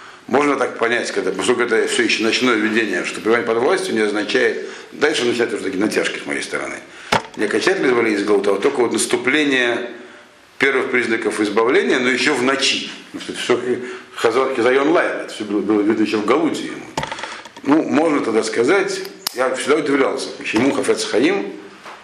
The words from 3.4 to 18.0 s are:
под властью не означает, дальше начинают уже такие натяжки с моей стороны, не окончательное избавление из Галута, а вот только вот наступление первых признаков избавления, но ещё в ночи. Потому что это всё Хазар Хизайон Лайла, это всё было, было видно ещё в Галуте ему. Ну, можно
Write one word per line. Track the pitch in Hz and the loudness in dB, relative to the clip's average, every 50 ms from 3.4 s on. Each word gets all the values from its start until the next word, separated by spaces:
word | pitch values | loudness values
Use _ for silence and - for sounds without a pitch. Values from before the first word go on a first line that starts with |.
| 117 | 2
под | 113 113 117 | 0 0 2
властью | 127 156 190 - - 123 123 | 2 2 2 0 0 -2 0
не | 113 | 0
означает, | 107 104 101 104 104 101 - 127 127 110 98 - - - - - - - - | 0 0 0 -2 -2 0 0 2 2 2 0 -2 -6 -10 -12 -14 -16 -14 -6
дальше | - 139 151 160 - 123 | 0 0 0 2 2 0
начинают | 120 117 120 117 107 107 | 0 0 0 0 -2 -2
уже | - 95 | -4 -4
такие | 98 92 90 | -4 -2 0
натяжки | 107 107 90 92 85 - - - | 0 0 0 0 -2 -2 -4 -6
с | - | -6
моей | - 71 69 | -6 -6 -6
стороны, | - - - 71 67 67 - - - - - - - - - - - - - | -6 -6 -6 -6 -6 -6 -10 -12 -14 -16 -20 -16 -8 -4 -2 -2 -4 -4 -6
не | - 214 | -4 -2
окончательное | - - - - 170 190 180 160 135 | 0 0 2 2 2 0 2 2 2
избавление | 123 120 113 110 107 104 | 2 2 2 2 2 0
из | 101 | 2
Галута, | 104 104 98 98 101 | 2 2 2 4 2
а | - | 0
вот | - | 2
только | - - - 123 | 2 0 2 2
вот | 120 107 110 | 0 2 0
наступление | 110 - - - 120 120 127 135 156 151 143 135 127 123 120 120 113 - - - - - - - - - - - - - - - - | -2 -2 0 0 0 0 2 2 2 2 2 2 2 2 2 0 -2 -4 -8 -12 -14 -18 -20 -20 -20 -20 -20 -20 -20 -20 -14 -4 0
первых | 131 139 131 131 - 131 | 2 2 2 2 0 0
признаков | - 127 117 107 110 113 110 107 - - | 0 0 0 2 0 0 0 -2 0 0
избавления, | 107 104 101 110 113 120 147 196 226 247 170 131 | 0 2 2 2 4 4 4 4 4 2 2 2
но | 123 123 | 2 0
ещё | 127 120 123 147 151 | 0 0 2 0 0
в | 123 123 | 2 2
ночи. | 131 135 135 - - - - - - - - - - | 0 0 2 0 0 -2 -2 -4 -8 -12 -14 -16 -14
Потому | - - - | -14 -12 -10
что | - - | -10 -10
это | - | -6
всё | - - 123 120 127 127 123 120 - - - - - - - | -2 0 0 0 0 -2 -2 -4 -4 -8 -12 -12 -14 -16 -6
Хазар | - - 117 110 131 131 131 135 | -2 0 0 2 2 0 0 0
Хизайон | 123 110 127 127 135 143 151 | 2 2 4 4 4 4 4
Лайла, | 170 170 127 101 - - - | 4 2 2 0 -2 -6 -8
это | - - | -10 -10
всё | - 110 | -8 -6
было, | 101 101 104 | -2 -2 -2
было | 92 98 107 104 | 2 2 2 4
видно | 101 107 113 110 107 | 4 2 2 2 2
ещё | 104 110 107 | 0 0 0
в | 101 | 2
Галуте | 98 123 160 170 139 110 - - - | 2 2 2 2 0 -2 -2 -6 -8
ему. | - - - - - - - - - - - - - - - - - - - | -10 -12 -14 -12 -10 -8 -8 -8 -8 -10 -12 -12 -12 -14 -16 -18 -18 -6 0
Ну, | 135 143 160 - | 2 2 2 2
можно | - 123 143 | 2 2 2